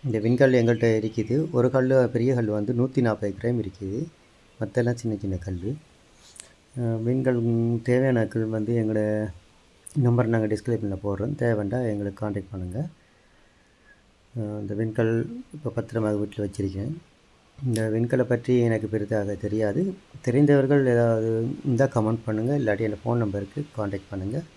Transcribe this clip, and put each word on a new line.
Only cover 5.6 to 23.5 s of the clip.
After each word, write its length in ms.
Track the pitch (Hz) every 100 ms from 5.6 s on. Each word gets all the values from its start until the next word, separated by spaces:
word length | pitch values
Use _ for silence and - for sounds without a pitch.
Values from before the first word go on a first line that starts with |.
| 95 151 - _ _ _ - - - _ _ 127
ஆ, 140 | 117
விண்கல், 480 | 113 117 127 127 123
ம், 400 | 117 117 117 117
தேவையான 440 | 117 123 135 120 110
கல் 180 | 113
வந்து 380 | 110 110 107 117
எங்களோட 480 | 110 107 107 107 107 - - _ _ _ - -
நம்பர் 280 | 123 120 113
நாங்க 200 | 113 107
டிஸ்கிரிப்ஷன்ல 440 | 104 - 113 104 95
போடுறோம். 300 | 104 98 113 147
தேவைண்டா 500 | 120 107 101 123 120
எங்களுக்கு 400 | 104 101 98 107
கான்டாக்ட் 220 | 101 95
பண்ணுங்க. 380 | 95 90 98 170 - _ _ _ _ _ _ _ _ _ _ _ _ _ 120
ஆ, 0 |
இந்த 340 | 104 107 104
விண்கல் 680 | 107 113 110 113 117 - 240 -
இப்ப 180 | 151 117
பத்திரமாக 460 | 117 117 113 107 104
வீட்டுல 220 | 104 -
வச்சிருக்கேன். 580 | 101 90 98 92 117 165 - _ _ _ _ -
இந்த 260 | 135 110 110
விண்கலை 320 | 110 120 127
பற்றி 380 | 123 120 123 123
எனக்கு 260 | 117 110 107
பெரிதாக 480 | 107 101 110 101
தெரியாது. 600 | 95 107 110 107 120 190 185 - -
தெரிந்தவர்கள் 640 | - 123 143 143 131 143 131
ஏதாவது 640 | 120 117 113 113 113 117 143
இருந்தா 200 | 143 117
கமெண்ட் 340 | 135 123 107 113
பண்ணுங்க, 340 | - 107 120 143
இல்லாட்டி 220 | 113 101
என் 180 | 110 104
ஃபோன் 120 | 123 120
நம்பருக்கு 500 | 107 101 98